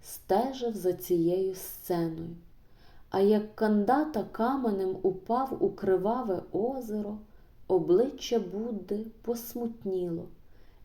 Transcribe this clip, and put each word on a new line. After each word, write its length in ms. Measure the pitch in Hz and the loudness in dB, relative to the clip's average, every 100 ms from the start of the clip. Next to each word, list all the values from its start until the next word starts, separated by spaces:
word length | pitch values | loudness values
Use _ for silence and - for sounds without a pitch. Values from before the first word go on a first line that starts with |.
стежив 720 | - - - 196 254 254 233 208 | -18 -10 0 2 2 -2 -4 -2
за 180 | 180 | 0
цією 640 | 175 - 175 165 185 190 185 | 0 0 2 4 2 0 -4
сценою. 800 | - - - 175 165 160 165 170 - - - - - - - | -10 -10 -2 0 0 -4 -10 -12 -16 -20 -20 -20 -20 -20 -4
А 100 | 190 | 4
як 360 | 202 214 214 - | 6 6 2 0
Кандата 680 | 214 208 202 269 311 220 190 | 2 4 4 4 2 -2 -4
каменем 640 | - 233 269 240 196 190 190 | -2 0 0 0 0 -2 0
упав 600 | 196 185 - 240 269 - | 0 0 -2 -2 0 0
у 60 | 196 | -2
криваве 760 | - 196 185 196 247 233 180 - | 0 2 2 2 0 -2 -4 -4
озеро, 640 | 180 233 269 226 214 202 214 - - - - - | -2 -2 -2 -6 -6 -6 -8 -14 -20 -20 -10 0
обличчя 720 | 185 156 180 262 - - 233 | 2 6 4 4 -2 -2 -2
Будди 640 | 180 190 233 208 180 208 226 - | -2 -6 -6 -6 -4 -6 -6 -10
посмутніло, 1040 | - 233 - 240 233 226 196 185 175 165 170 - - - - - | -6 -6 -6 -6 -6 -6 -4 -2 -2 -4 -8 -16 -20 -20 -20 -20